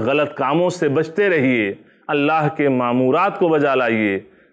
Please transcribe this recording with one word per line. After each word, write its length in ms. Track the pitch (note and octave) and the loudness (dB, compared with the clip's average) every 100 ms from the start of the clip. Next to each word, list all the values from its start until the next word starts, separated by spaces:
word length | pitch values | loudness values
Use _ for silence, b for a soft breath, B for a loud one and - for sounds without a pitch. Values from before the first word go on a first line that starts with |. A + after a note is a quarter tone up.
गलत 320 | A2+ D3 D3 - | 0 0 -2 -2
कामों 320 | C3 D#3 F3+ | -2 0 0
से 200 | F3 D3 | -2 -2
बचते 400 | C3+ D#3 G3+ G3+ | 0 -2 0 0
रहिए, 500 | E3 C3 A#2+ G2+ - b b - | 2 2 2 0 -4 b b -6
अल्लाह 380 | D3 C#3+ D#3+ D3 | -2 0 0 -2
के 220 | D3 C#3+ | 0 0
मामूरात 680 | B2+ B2 B2 C3 D#3 G3 F#3+ | 0 0 0 2 2 0 0
को 120 | F3 | 0
बजा 260 | D#3 C#3+ C3 | 2 2 2
लाइए, 520 | A#2+ A2+ G#2+ F#2+ - b b | 0 0 0 -2 -6 b b